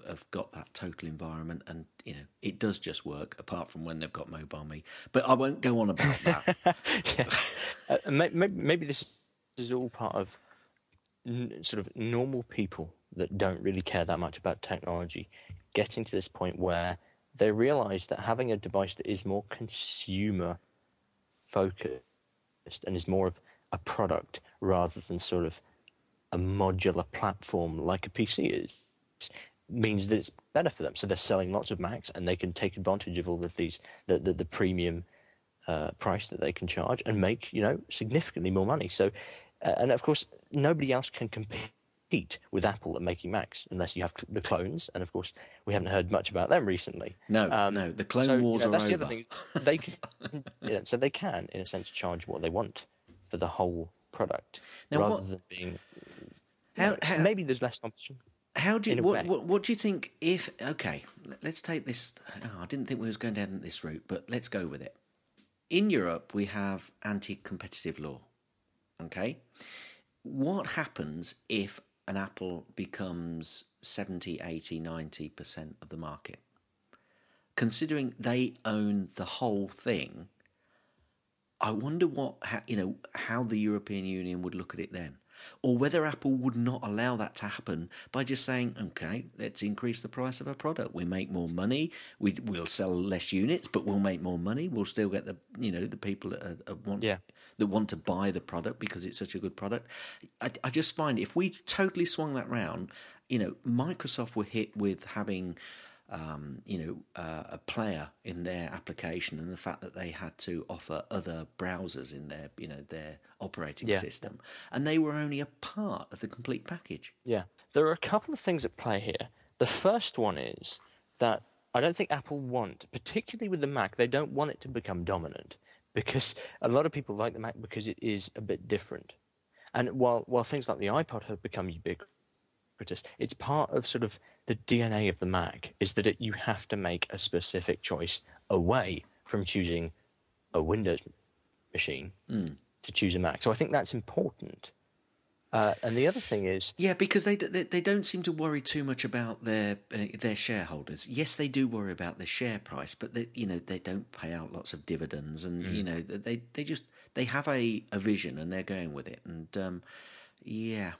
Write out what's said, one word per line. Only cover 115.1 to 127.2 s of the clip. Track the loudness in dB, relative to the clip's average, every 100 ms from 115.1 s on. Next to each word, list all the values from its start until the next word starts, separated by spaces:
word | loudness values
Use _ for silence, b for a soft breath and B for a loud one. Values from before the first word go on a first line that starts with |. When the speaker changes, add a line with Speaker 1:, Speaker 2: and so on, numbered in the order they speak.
Speaker 1:
only | 2 -2 -2
a | -4 _
part | -10 -4 -4 -4 -8
of | -10
the | -10
complete | -8 -4 -4 -4
package. | -12 -8 -12 -12 _
Speaker 2:
Yeah, | -2 -2 -2 _ b
there | 4 6
are |
a | 4
couple | 2 0 0 -2
of |
things | 0 0 0
at | -4
play | 0 0
here. | 0 -4 -6 b b _
The | 2
first | 4 4 4 0 2
one | 2 2
is | -4 -6 -10 -12 b b b _
that | 4 4 -2 _ _
I | 4
don't | 4 2
think | 0
Apple | 0 -2 -6
want, | -2 -2 -2 -6 -10
particularly | -8 -2 -4 -4 -6 -2
with | 0
the | 0
Mac, | 2 0 2
they | 2
don't | 4 0
want | 0 -2
it | -4
to | -6
become | -6 -4 -4 0
dominant, | 0 -2 -8 -14 -20 b b _ -2
because | 0 2 2 0 B B
a | 4
lot | 4 4
of |
people | 0 -6
like | -2